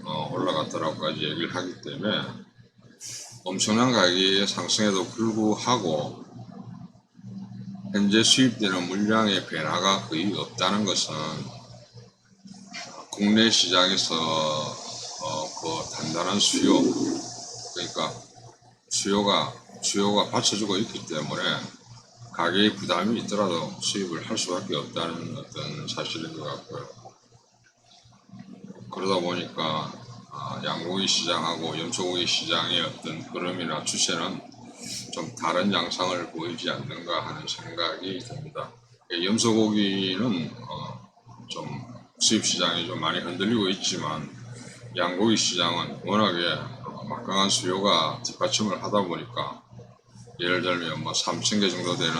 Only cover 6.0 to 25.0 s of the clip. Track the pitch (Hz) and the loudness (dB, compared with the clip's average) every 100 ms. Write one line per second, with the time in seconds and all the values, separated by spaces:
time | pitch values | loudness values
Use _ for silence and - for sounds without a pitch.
6 | 73 - - - - - - - - - | -2 -6 -14 -14 -14 -14 -14 -14 -16 -20
7 | _ - - - - - - - - 101 | _ -18 -14 -12 -12 -12 -10 -10 -2 2
8 | 101 110 113 - 131 113 101 92 90 95 | 6 6 6 8 6 4 2 2 0 2
9 | 104 110 107 92 - 82 78 85 95 98 | 4 6 6 4 0 -2 0 2 4 2
10 | - 80 98 82 - - 92 101 98 82 | 2 0 0 0 -4 0 2 2 2 0
11 | - 78 78 78 - - - - - - | 0 -2 -4 -4 -8 -12 -18 -20 -20 -20
12 | - _ _ _ - - - - - - | -20 _ _ _ -20 -18 -14 -12 -12 -14
13 | - - 104 110 113 104 87 90 92 92 | -12 2 6 8 8 6 6 6 6 4
14 | - 82 80 80 78 76 73 - - - | 2 0 2 2 2 0 -2 -6 -10 -10
15 | - - 78 78 78 - 82 80 76 - | -10 -8 -6 -4 -6 -6 -6 -4 -6 -6
16 | 78 82 180 104 - - - - - - | -4 -2 0 2 4 4 6 6 6 2
17 | - - - - - - - 90 87 85 | 0 -2 -4 -10 -12 -12 -10 -6 -6 -4
18 | 78 - - - - - - - - - | -4 -6 -16 -20 -20 -20 -20 -20 -6 -2
19 | 101 101 101 87 71 62 - - - 101 | 2 4 4 4 2 -4 -14 -6 -2 2
20 | 101 104 90 113 117 104 104 95 113 - | 4 4 2 2 2 2 2 0 0 -4
21 | - 78 73 78 92 71 - - - - | -6 -4 -4 -2 -2 -2 -4 -14 -20 -20
22 | - - - - 85 95 104 - - 87 | -20 -20 -10 -2 2 6 4 4 0 2
23 | 101 113 - 101 98 82 76 - - 104 | 2 0 0 0 2 0 -2 -4 -4 -2
24 | 92 80 78 85 90 90 - 76 - 85 | -2 -4 -4 -4 -2 -2 -2 -4 -4 -4